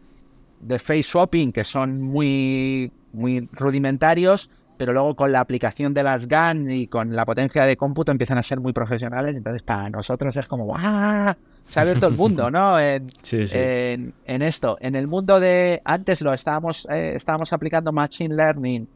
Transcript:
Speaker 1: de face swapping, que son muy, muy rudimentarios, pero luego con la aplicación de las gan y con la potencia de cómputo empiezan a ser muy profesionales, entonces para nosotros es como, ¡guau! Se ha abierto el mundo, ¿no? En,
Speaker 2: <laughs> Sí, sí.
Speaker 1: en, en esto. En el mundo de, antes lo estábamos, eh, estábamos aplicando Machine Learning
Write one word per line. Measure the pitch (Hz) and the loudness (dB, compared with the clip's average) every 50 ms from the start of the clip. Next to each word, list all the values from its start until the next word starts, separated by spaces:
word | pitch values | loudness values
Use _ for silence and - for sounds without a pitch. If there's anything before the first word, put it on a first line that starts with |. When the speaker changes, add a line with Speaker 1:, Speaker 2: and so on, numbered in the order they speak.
| - - - - - _ _ - - _ _ - | -20 -20 -20 -20 -20 _ _ -20 -20 _ _ -14
Speaker 1:
de | - 113 127 | -6 -4 -4
face | 120 - - 151 156 | -4 0 0 0 0
swapping, | 143 - - 175 180 180 - 170 151 123 | 0 2 2 2 2 4 2 2 2 2
que | - 113 104 | 0 -2 -4
son | - - 139 135 131 131 135 | -4 -2 -4 -2 -2 -4 -4
muy, | 135 131 139 147 147 139 135 135 131 131 135 131 131 131 131 131 127 120 - _ _ _ - | -4 -2 -2 0 0 2 0 0 0 0 0 0 -2 -2 -2 -2 -4 -6 -8 _ _ _ -10
muy | 110 117 123 127 127 120 - - | -4 -2 -2 -2 -2 -4 -8 -8
rudimentarios, | - 135 139 135 139 139 135 135 131 156 156 165 170 180 185 196 196 - - _ _ _ _ _ | -2 -2 0 0 0 0 0 0 2 2 2 4 4 4 4 4 2 0 -10 _ _ _ _ _
pero | - 131 123 123 | -6 -2 0 0
luego | 131 139 151 143 | 2 2 0 0
con | - 139 139 | 0 2 2
la | 135 127 | 4 2
aplicación | 123 - 127 120 - 113 - - 143 143 143 | 2 0 -2 -2 -2 -2 -2 -2 -2 -2 0
de | 143 139 | 0 2
las | 139 131 123 123 | 2 0 -2 0
gan | 123 151 156 165 170 165 156 143 135 | 0 2 2 2 2 0 0 -2 -2
y | 131 131 123 | -2 -4 -4
con | - - 120 113 113 113 | -2 -2 -4 -2 -2 0
la | 117 113 | -2 0
potencia | 110 113 123 135 131 - 151 131 | 0 0 0 0 0 2 4 4
de | 135 131 | 4 4
cómputo | - 139 139 139 156 160 156 | 2 0 -2 -2 0 0 0
empiezan | 143 131 127 - 135 | 2 0 0 0 0
a | 123 113 | 0 0
ser | - 135 131 | -2 -4 -4
muy | 127 127 120 | -2 -2 -2
profesionales, | 123 117 110 123 113 123 117 120 127 139 147 143 | -2 -2 -2 -2 -4 -4 -4 -4 -4 -4 -4 -4
entonces | 127 107 113 120 117 - | -4 -6 -6 -6 -6 -4
para | - 113 101 101 104 | -4 -2 -2 -2 -4
nosotros | 107 107 101 - 127 123 139 139 117 | -6 -6 -4 -4 -4 -2 -2 -2 -2
es | 143 127 | -4 -6
como, | - 139 123 110 | -6 -6 -6 -4
¡guau! | 104 - 165 175 208 214 202 202 208 208 208 202 202 180 - _ _ _ - _ | -4 -4 -2 0 0 0 2 2 2 2 2 0 0 -2 -2 _ _ _ -20 _
Se | - - 160 | -4 0 2
ha | |
abierto | 156 175 180 127 190 | 2 4 4 4 4
el | 170 123 | 2 2
mundo, | 143 190 220 190 147 117 123 | 4 2 2 2 2 0 0
¿no? | 143 175 196 196 180 160 | 2 2 4 4 4 4
En, | 147 143 139 135 131 127 - | 4 2 0 -2 -4 -8 -16
Speaker 2:
<laughs> | _ - | _ -10
Sí, | - 123 113 107 | -4 -2 -2 -2
sí. | 101 - | 0 0
Speaker 1:
en, | 123 131 131 127 123 123 123 123 123 123 123 - _ - | 0 0 0 0 0 0 -2 -4 -4 -8 -10 -12 _ -10
en | - 127 131 147 | -6 -4 -2 0
esto. | 160 156 - - 120 104 - | -2 -2 -2 -2 -2 -2 -2
En | - 131 135 | -4 -4 -2
el | 135 139 | -2 -2
mundo | 147 165 190 196 190 196 190 | -2 -2 -2 4 6 6 6
de, | 180 185 180 180 180 180 175 - - | 6 4 4 4 4 2 0 0 0
antes | - 156 180 190 - 185 - | 0 0 0 2 0 0 0
lo | 156 143 135 | 2 0 0
estábamos, | 131 - 156 151 156 165 165 160 - - - | 0 -2 -2 -2 -2 -2 -4 -6 -6 -6 -4
eh, | 147 165 165 160 139 | -4 -4 -2 -4 -6
estábamos | - - - 156 156 160 - | -6 -4 -2 -2 -2 -2 -2
aplicando | 170 147 156 160 165 160 165 156 | -4 -4 -2 0 -2 0 0 0
Machine | 151 151 147 147 - - 170 160 156 | 0 0 -2 -2 -2 -6 -4 -2 2
Learning | 156 156 156 151 147 131 123 123 117 113 - _ | 2 4 2 2 0 -2 -2 -2 -4 -6 -10 _